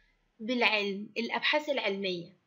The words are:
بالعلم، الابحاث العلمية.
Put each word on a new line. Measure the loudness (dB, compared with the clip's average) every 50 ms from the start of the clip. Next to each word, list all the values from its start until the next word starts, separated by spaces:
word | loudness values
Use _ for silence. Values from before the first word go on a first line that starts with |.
| _ _ _ _ _ _ _ -10
بالعلم، | -4 -2 2 4 4 4 4 2 0 0 -2 -4 -6 -8 -6
الابحاث | -4 -4 -2 -2 0 0 2 2 2 2 2
العلمية. | -2 0 0 0 -2 -2 -2 -4 -4 -4 -8 -12 -16 _ _